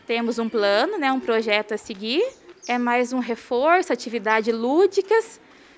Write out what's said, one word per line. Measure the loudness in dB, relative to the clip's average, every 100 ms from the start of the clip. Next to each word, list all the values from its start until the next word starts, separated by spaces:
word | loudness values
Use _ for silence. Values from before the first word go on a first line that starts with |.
| -4
temos | -2 -2 -2
um | -2
plano, | 0 2 2 2 0
né? | 0
Um | 0
projeto | 0 0 2 0 0
a | -6
seguir. | -8 -8 -4 -2 -2 -4 -20 -12 -4
É | -2
mais | 0 0 0
um | -2
reforço, | -4 -6 -4 0 4 4 2
atividades | -4 -4 -4 0 2 2
lúdicas | 0 2 4 4 2 2 2 0 -8 -20 -20 -20